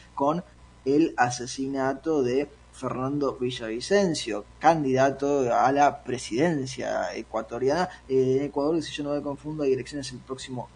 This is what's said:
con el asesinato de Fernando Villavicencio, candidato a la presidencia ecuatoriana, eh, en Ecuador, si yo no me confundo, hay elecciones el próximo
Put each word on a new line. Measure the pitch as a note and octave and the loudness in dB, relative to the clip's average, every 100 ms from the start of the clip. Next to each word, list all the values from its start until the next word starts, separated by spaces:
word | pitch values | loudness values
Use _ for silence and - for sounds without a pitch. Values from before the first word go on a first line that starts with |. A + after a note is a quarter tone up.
| - | -14
con | - C#3+ E3+ - - - - C3 | -2 0 0 -4 -20 -20 -8 2
el | C#3+ E3 - | 4 4 4
asesinato | B2 B2 A#2+ - C3+ C#3 C3 C3+ D#3+ D3+ | 0 0 -8 -6 -4 0 -2 -2 -2 0
de | B2 C3 D3 - - | 2 0 -2 -10 -20
Fernando | - B2+ B2 C3 C#3+ C#3 - | -10 -6 -4 -4 -2 -2 -2
Villavicencio, | B2 B2+ A2+ A2+ - G3+ F#3+ D3 - G#2 - - | -4 -4 -6 -8 0 2 2 0 -4 -6 -8 2
candidato | D#3 E3 C#3 B2+ C3+ C3+ C#3+ C#3+ B2 | 4 4 2 4 2 2 0 2 2
a | A2+ A#2+ | 4 4
la | C#3+ C#3+ G#2 | 6 4 2
presidencia | - B2 - A2+ E3+ D3+ C3 B2 G#2+ G#2+ F#2 | -6 -6 -4 0 2 0 -4 -6 -4 -4 -4
ecuatoriana, | G2 A2 A2+ A2 A#2 C3 D#3+ F3+ - - | -6 -6 -6 -6 -2 0 0 -2 -6 0
eh, | C3 C3 C3 | 2 4 2
en | |
Ecuador, | C#3+ C#3+ C#3+ E3+ | 0 0 0 0
si | D3 | -4
yo | - | -6
no | D3 | -4
me | D3 | -4
confundo, | C#3+ C3+ D3 D#3 | -4 -8 -8 -2
hay | C#3 | 0
elecciones | B2+ A#2+ D3 C3 | 0 -2 -10 -10
el | B2 | -14
próximo | - C3 - B2+ - | -12 -12 -10 -10 -10